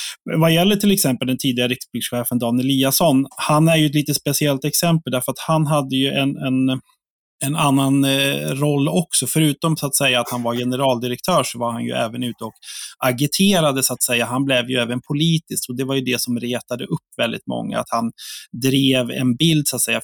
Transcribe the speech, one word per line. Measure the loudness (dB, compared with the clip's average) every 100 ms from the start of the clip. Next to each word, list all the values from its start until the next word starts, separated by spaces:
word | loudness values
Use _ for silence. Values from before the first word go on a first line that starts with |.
| -8 -12 -4 2
Vad | 4
gäller | 4 4 4
till | 2
exempel | 2 2 0 -2
den | -2
tidigare | -2 0 0
rikspolischefen | -2 -6 -8 -4 -4 -2 -2
Dan | 0 0
Eliasson, | 2 2 2 2 4 4 0 -4
han | 2 4 6
är | 4
ju | 4
ett |
lite | 2 -2
speciellt | -2 -2 0 0 0
exempel | -2 0 2 2 0
därför | -4 -4
att | -6 0
han | 0 2
hade | 0 0 -2
ju | 0
en, | 0 -2 -2
en, | -2 0 0 -2 _ _ _ _ _ -8
en | -4 0
annan, | 2 4 4 2
eh, | 2 2 0 -2 -4
roll | -2 0 2 2
också. | 0 0 -4 0
Förutom | 2 2 2 -2 -2
så | -2
att | 0
säga | 2 2
att | 0
han | -4
var | -2
generaldirektör | -2 -2 0 2 0 -2 -4 0 0
så | 0 -4
var | -4
han | -4
ju | -4
även | -4 -4 -4
ute | -8 -8
och | -12 -14 -18 -16 -14 -4
agiterade | -2 0 0 2 4 4 2 0
så | -2
att | -2
säga. | 0 0
Han | 0 0
blev | 2 0 0
ju | -2
även | -2 -4 -4
politisk | 0 2 0 -2 -8 -6
och | -6
det |
var | -2
ju | -2
det | -2 -4
som | -2 -4
retade | -4 -6 -6 -8
upp | -4 -6 _ -4
väldigt | -4 -4 -8
många, | -8 -4 -6
att | -4
han | -2 -4 -6 -16 -16 -14 -4
drev | 0 2 4 2 0
en | 0 0 2
bild | 2 2 0
så | -2
att |
säga. | -2 -2